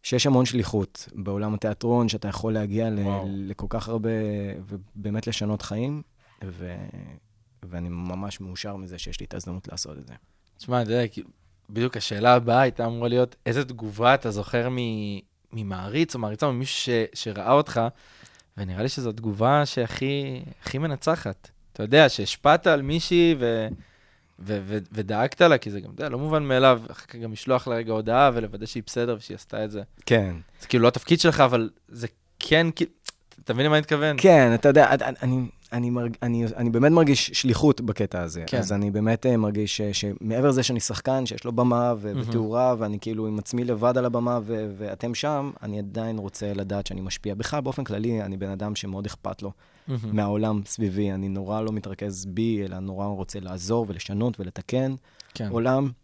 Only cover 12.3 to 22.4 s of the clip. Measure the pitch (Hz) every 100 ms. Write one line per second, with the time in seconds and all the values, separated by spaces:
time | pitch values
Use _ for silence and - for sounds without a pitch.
12.3 | 123 117 120 131 120 117 117 120 123 123
13.3 | - - 117 127 120 110 101 120 135 117
14.3 | 104 98 120 123 127 120 110 104 101 _
15.3 | _ _ 113 101 92 101 131 165 123 107
16.3 | 104 147 123 135 - - 117 110 - 113
17.3 | 98 101 143 147 - 117 - - - -
18.3 | - _ - 95 92 123 139 120 110 113
19.3 | 101 117 147 143 - 117 - 135 139 139
20.3 | 127 - - - 131 160 139 - 165 -
21.3 | 95 - _ _ - 107 143 143 - 98
22.3 | -